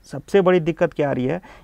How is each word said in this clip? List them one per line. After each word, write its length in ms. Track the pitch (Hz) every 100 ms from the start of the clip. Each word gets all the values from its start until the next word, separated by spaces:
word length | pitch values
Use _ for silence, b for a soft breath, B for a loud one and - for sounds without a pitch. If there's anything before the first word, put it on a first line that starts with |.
सबसे 360 | - 135 - 196
बड़ी 200 | 180 180
दिक्कत 320 | 156 165 170
क्या 180 | - 143
आ 20 |
रही 140 | 127 127
है, 140 | 175 B B